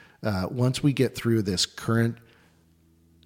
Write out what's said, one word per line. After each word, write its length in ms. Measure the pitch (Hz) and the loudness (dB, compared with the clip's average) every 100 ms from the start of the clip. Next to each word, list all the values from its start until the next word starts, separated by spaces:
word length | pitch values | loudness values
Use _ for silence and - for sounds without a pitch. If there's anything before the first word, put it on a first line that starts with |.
| - _ | -20 _
Uh, 240 | - 95 95 | -4 -2 -2
once 320 | 127 123 127 | 0 0 2
we 100 | 147 | 0
get 220 | 135 123 | 2 0
through 280 | - 117 113 | 0 0 2
this 220 | 101 90 - | 2 -2 -2
current 500 | - - 113 117 117 - _ _ _ _ _ _ _ _ _ | -6 -2 0 0 -2 -14 _ _ _ _ _ _ _ _ _